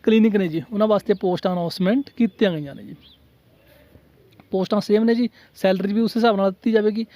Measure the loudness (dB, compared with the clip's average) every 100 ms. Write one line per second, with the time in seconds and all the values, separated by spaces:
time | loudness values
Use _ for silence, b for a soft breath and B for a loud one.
0 | 2 4 4 2 -2 -4 -6 -2 0 0
1 | 0 -2 -2 -2 -2 -2 -4 -2 0 0
2 | -2 -2 -2 0 -2 -2 -8 -14 -18 -20
3 | -20 _ _ _ _ _ _ b b b
4 | _ _ _ _ -8 -4 -2 -2 0 0
5 | 2 0 -2 b b -2 0 0 0 0
6 | 0 0 0 2 0 -2 0 2 0 -2
7 | -8